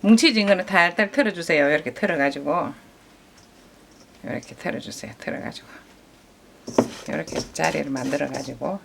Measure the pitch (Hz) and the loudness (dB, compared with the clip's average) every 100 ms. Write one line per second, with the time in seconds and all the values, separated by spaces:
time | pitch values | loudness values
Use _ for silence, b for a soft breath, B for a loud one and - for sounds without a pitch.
0 | 202 226 320 226 202 190 185 185 170 175 | 8 8 8 4 4 2 4 4 4 2
1 | 202 - 220 175 165 156 143 147 - - | 0 2 0 -2 0 4 4 2 -2 -4
2 | 202 165 139 143 143 170 - - - - | -2 2 0 -2 -2 -2 -2 -8 -20 -20
3 | - - - - - - - - - - | -20 -20 -20 -20 -20 -20 -20 -20 -20 -20
4 | - - - - - - 180 - - - | -20 -18 -10 -10 -10 -10 -8 -8 -10 -14
5 | - - - - - - - - - - | -14 -12 -10 -10 -10 -14 -20 -20 -20 -20
6 | - - - _ - - - - - - | -20 -20 -20 _ -20 -20 -4 -2 -2 -6
7 | - - - - - - 160 160 143 135 | -8 -8 -6 -8 -8 -2 -2 0 -4 -6
8 | 131 143 143 131 131 127 151 196 | -4 -4 -4 -6 -10 -8 -6 -6